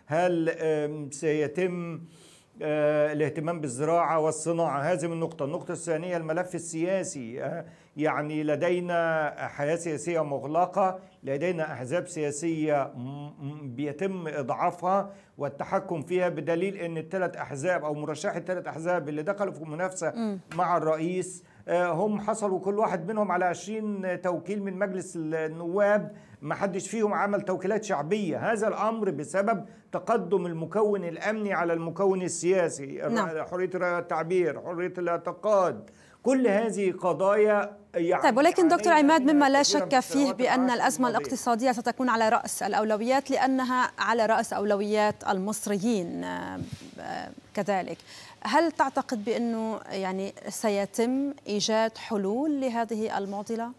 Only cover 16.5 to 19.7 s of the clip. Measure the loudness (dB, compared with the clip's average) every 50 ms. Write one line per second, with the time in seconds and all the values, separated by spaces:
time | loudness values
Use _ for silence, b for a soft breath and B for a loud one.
16.5 | 0 0 0 -2 -4 -4 -6 -6 -6 -6 -8 -6 -4 -4 -4 -4 -4 -6 -10 -10
17.5 | -8 -4 0 0 0 0 0 -2 -4 -4 -4 -6 -6 -4 -4 -4 -4 -4 -4 -4
18.5 | -6 -6 -6 -8 -8 -6 -2 0 0 0 -2 -2 -4 -4 -2 -2 -2 -2 -2 -4
19.5 | -4 -6 -10 -10